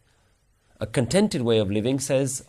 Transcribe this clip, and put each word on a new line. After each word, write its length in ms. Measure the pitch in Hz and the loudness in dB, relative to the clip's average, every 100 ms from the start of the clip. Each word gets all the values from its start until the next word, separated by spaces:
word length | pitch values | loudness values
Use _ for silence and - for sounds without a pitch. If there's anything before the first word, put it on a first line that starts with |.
| _ _ _ _ _ _ _ - | _ _ _ _ _ _ _ -12
A 60 | 110 | -6
contented 560 | 143 120 180 208 175 | -2 0 2 2 0
way 160 | 117 110 | 2 2
of 120 | 101 | 2
living 300 | 104 110 135 | 0 0 -2
says, 440 | 131 135 139 - | 0 0 0 -4